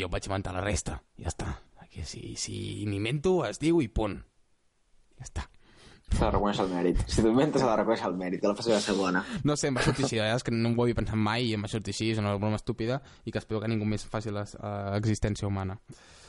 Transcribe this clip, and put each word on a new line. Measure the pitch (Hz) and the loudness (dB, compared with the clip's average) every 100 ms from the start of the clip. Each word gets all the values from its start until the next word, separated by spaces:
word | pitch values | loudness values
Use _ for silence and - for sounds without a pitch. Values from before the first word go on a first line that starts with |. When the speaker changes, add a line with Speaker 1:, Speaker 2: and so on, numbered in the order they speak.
Speaker 1:
jo | 92 | -2
vaig | 95 - | -4 -2
inventar | 95 95 92 | -4 -2 -2
la | |
resta, | 98 85 - - - - | 0 -2 -2 -8 -12 -10
ja | 82 | -8
està. | - - 71 - - | -6 -6 -8 -12 -20
Aquí, | - - 80 | -16 -12 -10
si, | - - 113 | -10 -12 -8
si | - 101 101 101 104 | -8 -6 -8 -6 -4
m'invento, | 101 110 147 190 180 | -2 -2 0 2 2
es | 113 104 | 0 0
diu | 151 170 | 2 4
i | 117 | 2
punt. | - 107 - - _ _ _ _ _ _ - _ - | 0 -2 -4 -12 _ _ _ _ _ _ -20 _ -20
Ja | - | -10
està. | - - - - - - - - | -8 -8 -14 -20 -20 -20 -20 -2
Speaker 2:
S'ha | - 110 | 2 4
de | 95 | 4
reconèixer | 104 101 | 2 2
el | 95 | 0
mèrit. | 90 90 85 - | 2 2 4 2
Si | - | 4
t'ho | 110 | 6
inventes, | 120 151 135 | 6 4 4
s'ha | 127 | 4
de | 107 | 4
reconèixer | 104 110 110 | 2 0 0
el | |
mèrit, | 90 92 92 | -2 -4 0
que | 101 | 0
la | |
faci | 101 113 | 0 2
va | 104 | 2
ser | 104 | 2
bona. | 98 92 92 98 214 | 2 2 0 -2 -2
Speaker 1:
No | 143 147 | 0 0
sé, | 147 | 0
em | |
va | 123 | 2
sortir | 143 127 135 | 2 2 0
així, | 113 | 0
la | 107 | 0
veritat | 123 | 0
és | - | 0
que | |
no | 117 117 | 0 2
ho | 117 | 2
havia | 120 | 2
pensat | 113 107 110 | 2 0 0
mai | 104 117 123 | 2 2 0
i | 107 | 0
em | 101 | -2
va | |
sortir | 113 101 - | -4 -4 -2
així, | 110 | 0
és | 110 | 2
una | 104 101 | 0 2
broma | 104 107 | 0 0
estúpida | - 110 113 135 - - - | -2 -4 -2 -4 -6 -12 -8
i | |
que | 110 | -6
espero | - 107 | -4 -4
que | 110 | -2
ningú | 113 107 | 0 0
més | 104 - | -2 -4
faci | 110 110 | -6 -4
l'existència | 101 104 - 104 101 101 101 107 107 110 101 101 | -6 -6 -8 -8 -6 -2 0 2 2 0 0 -2
humana. | 98 95 98 - - - - | -2 -4 -8 -14 -20 -20 -20